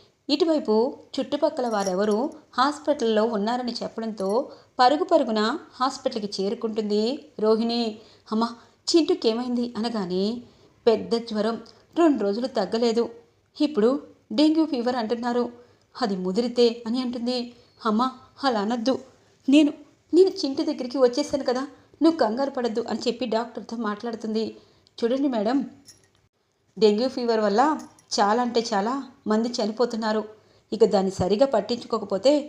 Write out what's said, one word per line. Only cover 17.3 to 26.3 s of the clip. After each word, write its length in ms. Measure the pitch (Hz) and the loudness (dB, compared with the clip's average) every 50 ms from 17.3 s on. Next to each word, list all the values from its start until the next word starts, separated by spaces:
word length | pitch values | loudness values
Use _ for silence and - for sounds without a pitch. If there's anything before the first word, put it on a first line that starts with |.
| 254 247 240 240 - - - _ _ - - | -4 -4 -6 -8 -12 -20 -20 _ _ -6 -2
"అమ్మ, 160 | 226 208 220 247 262 247 - - - _ - - | 0 0 2 0 -2 -4 -8 -16 -20 _ -4 -2
అలా 180 | 269 240 208 | -2 0 0
అనొద్దు, 340 | 196 214 240 247 220 262 262 - - - - _ _ _ _ _ _ - | -2 -2 -4 -2 0 0 -2 -2 -4 -12 -20 _ _ _ _ _ _ 4
నేను, 240 | 269 302 311 262 - - - - _ _ _ _ - | 6 6 6 4 2 -4 -12 -20 _ _ _ _ 4
నేను 180 | 330 381 381 | 6 6 6
చింటు 300 | - - - 269 269 302 311 | 4 0 -6 -4 -4 -2 -2
దగ్గరికి 340 | 311 294 - 254 247 - 285 | -2 -4 -4 -6 -6 2 4
వచ్చేసాను 460 | 254 240 240 285 294 - - 277 262 | 4 4 4 2 -2 -2 -4 -4 -2
కదా, 200 | 254 247 254 269 285 - - _ _ _ - | -2 -2 -2 -4 -8 -12 -18 _ _ _ 2
నువ్వు 180 | 285 330 330 311 | 2 4 4 4
కంగారు 340 | 254 214 220 247 277 277 | 2 0 0 0 -2 -2
పడద్దు" 300 | 269 254 240 233 214 233 233 - | -2 -2 -4 -2 -2 -4 -4 -4
అని 100 | 214 240 | -6 -4
చెప్పి 260 | - 247 226 - - | -2 -4 -4 -2 -4
డాక్టర్తో 500 | 214 214 220 240 240 - 240 208 - 233 226 | -2 -2 -2 -2 -4 -8 -14 -12 -10 -8 -6
మాట్లాడుతుంది. 680 | 233 208 208 202 - 240 226 214 - 220 220 220 220 214 - - - _ _ _ _ _ _ - | -4 -4 -6 -6 -6 -8 -8 -8 -6 -4 -4 -4 -4 -4 -6 -12 -18 _ _ _ _ _ _ -2
"చూడండి 300 | 233 226 247 269 277 285 | -2 0 0 0 0 0
మేడం, 300 | 247 220 202 214 254 277 233 - - - _ - - _ _ _ _ _ _ _ | 0 0 0 0 0 0 -2 -4 -8 -16 _ -20 -20 _ _ _ _ _ _ _